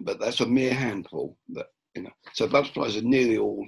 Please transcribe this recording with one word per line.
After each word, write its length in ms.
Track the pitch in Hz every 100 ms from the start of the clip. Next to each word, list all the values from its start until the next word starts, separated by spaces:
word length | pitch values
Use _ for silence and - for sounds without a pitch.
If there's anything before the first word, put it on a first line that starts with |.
but 200 | 87 -
that's 200 | 107 120
a 60 | 117
mere 280 | 127 127
handful. 640 | 127 127 101 85 78 69 - -
That, 160 | - - _ _
you 80 | -
know, 80 | 90 - -
so 120 | - 113
butterflies 500 | 139 139 - 127 107
are 60 |
nearly 340 | 117 131 123 110
all 300 | 104 101